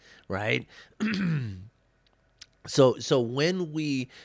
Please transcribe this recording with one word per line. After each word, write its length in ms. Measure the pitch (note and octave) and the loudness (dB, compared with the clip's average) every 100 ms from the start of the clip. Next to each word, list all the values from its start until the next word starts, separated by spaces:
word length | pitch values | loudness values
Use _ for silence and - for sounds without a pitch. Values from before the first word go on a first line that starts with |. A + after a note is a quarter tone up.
| - - - | -20 -18 -8
right? 380 | G2 G#2+ B2+ - - - - | -4 0 -2 -2 -20 -16 -6
<clears throat> 60 | G#3+ G3 F#3 D3+ A#2 F#2 G#2+ _ _ _ _ _ _ - - _ - | -2 0 0 -2 -4 -10 -14 _ _ _ _ _ _ -20 -20 _ -2
So, 320 | - C3 A2 | 6 6 4
so 220 | - C#3 | 0 0
when 520 | A#2 B2+ D#3+ F#3 E3 | 2 0 0 0 -4
we 360 | D#3 D3+ C3+ A#2+ - | -4 -2 -2 -6 -12